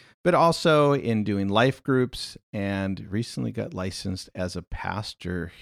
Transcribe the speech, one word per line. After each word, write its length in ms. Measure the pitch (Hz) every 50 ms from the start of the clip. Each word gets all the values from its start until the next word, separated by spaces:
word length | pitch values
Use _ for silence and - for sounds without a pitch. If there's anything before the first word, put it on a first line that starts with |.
| - _ _ _ -
but 100 | 175 175
also 580 | 139 165 165 160 - - 170 151 151 147 143
in 300 | 143 135 - 113 113 107
doing 240 | 101 107 101 98 98 98
life 320 | 98 110 123 135 131 -
groups, 560 | _ 143 131 127 127 123 - - - - - - _ _
and 540 | - 101 98 98 101 98 98 98 95 - - 92
recently 440 | 95 110 120 - - 139 123 113
got 200 | 113 113 107 -
licensed 560 | 92 92 92 98 95 - - 98 95 - - - -
as 220 | 92 90 90 -
a 60 | 87
pastor 880 | 82 - - - - 92 90 104 107 - - - - 90 90 87 85 85 - -